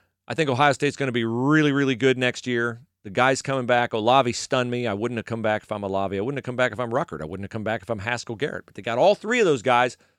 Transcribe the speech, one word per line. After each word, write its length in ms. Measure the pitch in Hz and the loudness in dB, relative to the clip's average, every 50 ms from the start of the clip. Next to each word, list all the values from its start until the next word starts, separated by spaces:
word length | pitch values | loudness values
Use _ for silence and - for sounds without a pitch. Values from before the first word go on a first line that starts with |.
| _ _ _ _ _ | _ _ _ _ _
I 60 | - | -8
think 160 | 117 147 156 135 | -4 -2 -2 0
Ohio 240 | 123 120 147 143 | 2 4 4 4
State's 240 | 135 - 147 143 - | 2 2 -2 -4 -4
gonna 160 | - 139 131 | -4 -4 -4
be 120 | 117 123 113 | -2 -2 -2
really, 480 | 113 113 120 131 139 151 156 151 147 | -2 -2 0 2 4 4 4 4 4
really 240 | 135 139 139 135 131 | 2 2 0 0 0
good 200 | 104 135 131 127 | 2 2 2 2
next 300 | 123 127 123 - - - | 2 0 -2 -2 -4 -6
year. 340 | 127 123 117 117 120 117 120 131 _ _ _ - | -4 -2 -2 -2 -4 -6 -10 -14 _ _ _ -18
The 60 | 107 | -4
guys 320 | 90 120 123 135 135 - | 0 2 2 2 2 0
coming 220 | - 139 135 131 123 | -2 -4 -4 -2 0
back. 280 | 117 123 120 120 - | 2 2 2 2 0
Olave 400 | 117 113 107 117 127 139 127 123 | -2 0 2 4 4 6 4 2
stunned 380 | 113 - - - 139 127 123 123 | -2 -6 -4 -2 0 0 0 0
me. 160 | 120 123 120 | -2 -4 -2
I 60 | 110 | -2
wouldn't 240 | 101 101 110 120 123 | -2 -2 -4 -4 -4
have 80 | 113 - | -6 -6
come 160 | - 117 113 | -6 -6 -2
back 220 | 107 107 107 104 | 0 0 0 -2
if 100 | - - | -2 -6
I'm 100 | 107 104 | -8 -6
Olave. 360 | 101 98 95 98 98 92 98 95 | -4 -2 -2 -2 -2 -2 -2 -4
I 20 | |
wouldn't 180 | 104 131 143 127 | -4 -4 -6 -6
have 60 | - | -8
come 120 | 127 123 | -6 -2
back 160 | 120 127 123 | 0 0 0
if 80 | 107 123 | 0 -4
I'm 100 | 123 117 | -4 -4
Ruckert. 320 | 113 139 165 - - 71 | -2 -4 -4 -4 -8 -10
I 20 | 78 | -8
wouldn't 200 | 80 92 95 101 | -8 -8 -10 -10
have 60 | - | -8
come 140 | - 110 101 | -8 -6 -4
back 160 | 107 113 113 | -4 -4 -4
if 80 | - - | -4 -6
I'm 120 | 113 101 | -8 -4
Haskell 360 | 95 117 120 117 - - 117 | -4 -4 -4 -4 -6 -8 -8
Garrett. 300 | 95 139 - - - - | -6 -6 -6 -6 -10 -14
But 80 | - _ | -16 _
they 80 | - | -10
got 160 | 98 120 117 123 | -6 -4 0 4
all 160 | 160 196 202 | 4 4 4
three 260 | - - 214 240 247 | 2 0 0 2 2
of 60 | 214 | 4
those 160 | 170 143 117 | 4 2 2
guys, 340 | 95 127 123 120 127 123 - - _ _ _ | 2 2 4 4 4 2 0 -6 _ _ _